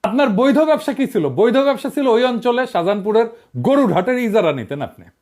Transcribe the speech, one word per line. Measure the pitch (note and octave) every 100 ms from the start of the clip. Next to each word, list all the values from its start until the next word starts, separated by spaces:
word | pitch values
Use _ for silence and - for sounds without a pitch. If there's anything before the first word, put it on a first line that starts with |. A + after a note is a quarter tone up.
আপনার | F#3+ A#3 C4+
বৈধ | G3 C4+ C4+
ব্যবসা | D#4 D4+ D4
কি | C4+ C4+
ছিল? | - D3
বৈধ | B2+ A3+ C4
ব্যবসা | C#4 B3+ C4+
ছিল | - C4+
ওই | A3+
অঞ্চলে | B3+ A#3+ B3 A#3+ A#3+
শাহজাহানপুরের | F3+ E3+ G#3 G3 G#3+ A3+ - _ B2
গরুর | D#3 C#4 B3+
হাটের | D#3+ F#3 B3
ইজারা | A#3 G#3+ E3+
নিতেন | C#3 A2 C#3+
আপনি। | C3 - F2 _